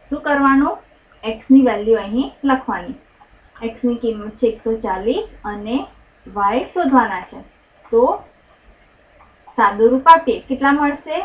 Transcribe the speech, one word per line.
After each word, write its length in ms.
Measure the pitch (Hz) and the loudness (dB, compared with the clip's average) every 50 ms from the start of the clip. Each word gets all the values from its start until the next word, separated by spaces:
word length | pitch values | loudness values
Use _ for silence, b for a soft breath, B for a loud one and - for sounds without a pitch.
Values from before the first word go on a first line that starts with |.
| _ | _
શું 180 | - 285 294 - 294 | -10 -10 -8 -2 -2
કરવાનું? 520 | 285 277 277 277 269 269 294 330 - - _ _ _ _ _ _ _ _ - | 0 2 2 4 4 4 2 0 -2 -8 _ _ _ _ _ _ _ _ -10
એક્સની 420 | 220 226 - - - 262 269 262 | -8 -8 -8 0 4 6 6 6
વેલ્યુ 320 | 240 214 208 208 220 226 214 | 4 0 0 0 0 0 0
અહીં 300 | 196 202 214 247 277 - - _ - | 0 -4 -4 -4 -4 -4 -8 _ -2
લખવાની. 520 | 277 262 262 - - 208 190 - - - - _ _ _ _ - _ _ _ _ _ _ | 0 0 0 0 -4 -4 -4 -6 -12 -16 -16 _ _ _ _ -20 _ _ _ _ _ _
એક્સની 420 | - 226 226 - - - 240 240 233 - | -10 -10 -10 -10 -4 -4 -2 -2 -2 -4
કિંમત 360 | 226 226 208 208 214 - - | -4 -6 -4 -10 -12 -6 -2
છે 80 | - 233 | 0 0
એકસો 240 | 220 - - 233 226 220 | 0 -2 -6 -6 -6 -4
ચાલીસ 500 | - 214 185 190 196 220 269 403 427 - - - - | -4 -6 -6 -4 -2 -2 -4 -4 -6 -10 -16 -14 -12
અને 320 | 208 208 208 208 214 240 277 349 - - _ _ _ _ _ _ | -10 -10 -10 -8 -6 -6 -6 -6 -8 -18 _ _ _ _ _ _
વાય 380 | - 190 202 202 202 220 254 381 - | -12 -6 -2 -2 0 0 -2 -4 -4
શોધવાના 600 | - 359 339 269 262 254 220 196 190 185 185 - | -4 -2 -2 2 2 2 2 2 -4 -10 -12 -14
છે. 100 | - - - - _ _ _ _ _ _ _ | -18 -20 -20 -20 _ _ _ _ _ _ _
તો 160 | - - 226 247 302 403 - - - _ _ _ _ _ _ _ _ _ _ _ _ _ _ _ _ _ _ - _ _ _ _ - - - | -2 2 2 2 2 0 -4 -8 -20 _ _ _ _ _ _ _ _ _ _ _ _ _ _ _ _ _ _ -20 _ _ _ _ -12 -2 0
સાદુરૂપ 520 | 226 202 208 208 226 233 254 262 269 330 | 0 0 2 4 2 4 4 4 6 6
આપીએ, 300 | 330 330 330 262 233 - - - | 6 6 4 -2 -4 -4 -4 -10
કેટલા 260 | 269 254 269 269 285 | -8 -2 0 0 2
મળશે? 440 | 294 294 285 285 - - 302 311 339 381 | 2 0 -2 -2 -6 -10 -8 -8 -8 -8